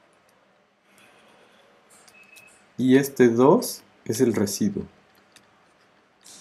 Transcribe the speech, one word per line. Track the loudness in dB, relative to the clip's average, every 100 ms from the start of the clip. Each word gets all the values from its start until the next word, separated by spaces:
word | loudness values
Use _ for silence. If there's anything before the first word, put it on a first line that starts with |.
| _ _ _ _ _ _ _ _ _ _ _ _ _ _ _ _ _ _ _ _ _ _ _ -20 -20 _ _ -4
Y | 2 2
este | 2 2 2
dos | 4 2 2 -2 -14 _ _
es | -10 -4
el | -2
residuo. | -2 -4 -4 -6 -6 -12 _ _ _ _ _ _ _ _ _ _ _ _ _ -20 -20